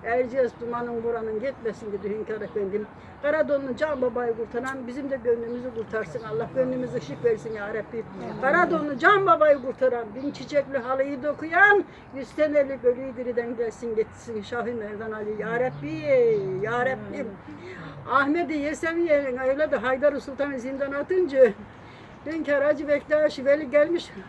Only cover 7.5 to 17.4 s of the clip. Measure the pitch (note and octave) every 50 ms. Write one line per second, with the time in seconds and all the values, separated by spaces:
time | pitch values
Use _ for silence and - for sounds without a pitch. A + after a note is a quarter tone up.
7.5 | A3 G#3+ G3+ G#3 A3 A3 G#3 - - A3+ G#3+ - - F#3+ F#3 - - - - C4
8.5 | D4 F4 F4+ E4+ F4 D#4+ D4 D4 C#4+ A#3 D4+ F4+ G4+ G4+ G4 F#4+ E4+ D#4 D#4 D4+
9.5 | C#4+ C#4+ A#3+ C4 A#3 - C4 B3+ B3 A#3+ A#3 G#3+ G#3 B3 C4 C#4+ - - C4 -
10.5 | D4+ C#4+ C4+ C4+ C4+ C#4 A#3 B3+ C4 C4+ C4+ C#4+ C#4+ C4 B3 D4 C#4+ - D4 D#4+
11.5 | E4 F4 G4 G#4 G#4 G4+ F4 - - - - - - C4 C4 - - - D4+ D#4
12.5 | D4 D4 C#4 C4+ C#4 C4 - B3 B3 B3 C4 C4+ B3 A#3 B3+ A#3+ A#3+ A#3 A#3 A#3
13.5 | B3 A3 A#3+ A3+ G#3+ - - A#3 A3 G#3+ A3 - - - - - A#3 G#3+ G3 -
14.5 | B3 A#3+ G3+ A3 B3 A#3 G#3+ G#3 G#3+ G3+ A3 A3 G#3+ G#3+ G#3+ G#3 G#3+ G#3+ G#3 G#3+
15.5 | A3+ A#3+ B3 B3+ B3 A#3+ B3 D4 D#4 D#4 D4+ D4 C#4 B3+ A#3+ A#3 A3 G#3 G3 F#3+
16.5 | F#3+ F#3 G3 G#3+ A#3 B3 B3 C4 C4 G#3+ G#3+ G#3 G3+ - C4 A3 G3 F#3